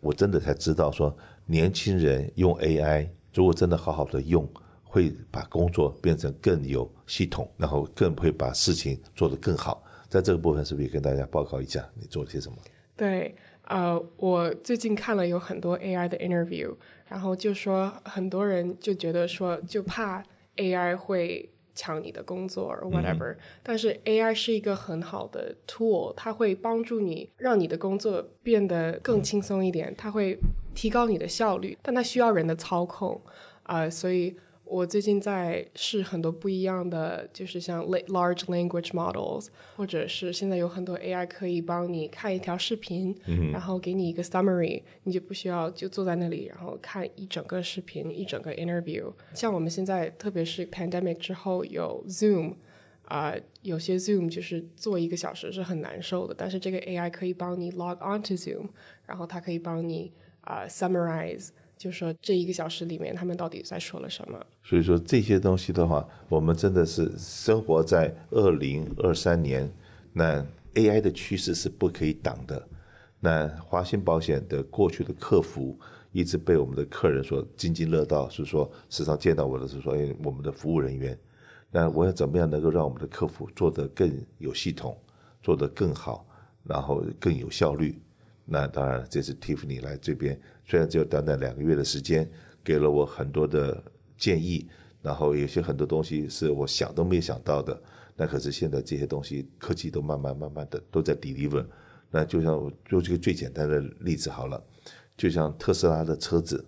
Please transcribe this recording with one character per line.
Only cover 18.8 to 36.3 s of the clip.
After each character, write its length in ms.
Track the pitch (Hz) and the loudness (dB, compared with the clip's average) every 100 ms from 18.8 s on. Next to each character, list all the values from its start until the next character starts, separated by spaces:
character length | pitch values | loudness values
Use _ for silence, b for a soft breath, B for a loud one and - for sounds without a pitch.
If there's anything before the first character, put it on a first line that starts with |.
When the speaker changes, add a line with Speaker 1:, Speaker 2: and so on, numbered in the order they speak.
| - | -2
Speaker 2:
觉 200 | 185 165 | -2 0
得 120 | 170 175 | 0 0
说， 320 | - 180 170 | -2 -2 -2
就 200 | 175 214 | -2 -4
怕 420 | 190 180 214 185 202 b b - | -4 -4 -4 -6 -10 b b -4
A 160 | 190 | 0
I 220 | 185 175 185 | 2 0 -2
会 540 | - 185 175 82 - _ _ - | -2 -2 0 -4 -10 _ _ -14
抢 260 | - 156 | -8 -6
你 100 | 165 | -8
的 120 | 170 | -12
工 240 | - 185 185 | -10 -8 -6
作 260 | 185 180 | -6 -6
or 160 | - 185 | -6 -2
whatever， 440 | 165 160 165 127 | 0 0 -2 -4
Speaker 1:
嗯。 40 | - B B | -8 B B
Speaker 2:
但 160 | - 226 | -6 0
是 220 | 220 - - | 0 0 2
A 140 | 220 | 2
I 140 | 226 | 4
是 180 | 220 - | 2 0
一 80 | 220 | 0
个 160 | 214 196 | 0 -4
很 240 | - 165 | -4 -6
好 280 | 170 - - | -6 -8 -8
的 280 | - - - - | -8 -8 -8 -14
tool， 440 | - 226 196 - - | 0 2 4 2 -6
它 180 | 226 | -8
会 220 | 220 220 185 | 0 2 2
帮 280 | 226 226 | 0 0
助 160 | 233 233 | 0 0
你， 300 | 196 160 - _ | 0 -2 -8 _
让 220 | 254 220 | 4 4
你 80 | 165 | 4
的 100 | 165 | 0
工 220 | 196 196 | -2 0
作 280 | 220 190 - _ | 0 -2 -4 _
变 260 | 240 220 196 | 2 4 4
得 260 | 170 165 - | 2 0 -2
更 180 | - 233 | 2 2
轻 180 | 139 208 | 2 -2
松 240 | 190 202 | 0 0
一 60 | 185 | 2
点， 240 | 175 151 - | 0 -4 -8
它 140 | 214 | -6
会 300 | 208 196 190 - - - | 0 0 2 2 2 -4
提 160 | - 220 | -2 0
高 180 | 240 240 | 2 2
你 120 | 180 | 2
的 80 | 170 | -2
效 320 | - 220 180 | 0 2 2
率， 180 | 190 - | -2 -8
但 100 | - | -2
它 80 | 247 | 0
需 160 | 240 247 | 0 4
要 140 | 233 | 4
人 160 | 196 160 | 4 2
的 80 | 160 | -2
操 280 | - 180 | 0 0
控。 380 | 175 - 185 - - B B B - | 0 -4 -4 -6 -10 B B B -4
呃， 220 | 170 160 | -2 -2
所 200 | 165 185 | -2 0
以 240 | 180 175 180 B B | 0 0 -4 B B
我 220 | - 185 180 | -6 -2 0
最 160 | 208 | 0
近 180 | 202 202 | 2 2
在 460 | 202 190 175 175 170 - | 2 -2 0 -2 -6 -6
试 280 | - 214 | -2 -2
很 180 | 185 180 | -2 -2
多 80 | |
不 200 | 165 | -2